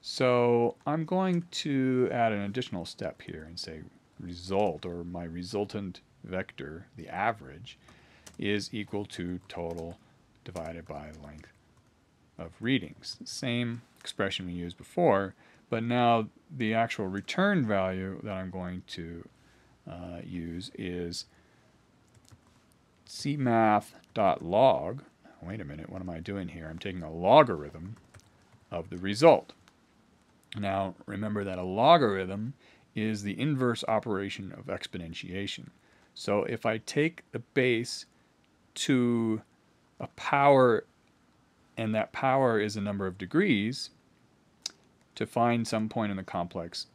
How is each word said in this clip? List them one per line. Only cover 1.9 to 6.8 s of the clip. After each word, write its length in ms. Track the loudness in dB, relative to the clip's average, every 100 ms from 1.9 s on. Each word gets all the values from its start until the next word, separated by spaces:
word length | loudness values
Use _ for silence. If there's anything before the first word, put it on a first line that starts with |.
| 2 2
add 200 | 4 2
an 80 | 2
additional 440 | -2 -4 -6 -8
step 380 | -8 -8 -10 -10
here 220 | -14 -14 -14
and 120 | -12
say 240 | -12 -12 -16 _ _ _
result, 680 | -14 -12 -2 2 2 0
or 200 | -8 -8
my 200 | -8 -8
resultant 760 | -8 -8 -6 -4 -4 -6 -10 -12 _ _
vector, 640 | -8 -8 -8 -12 -12 -12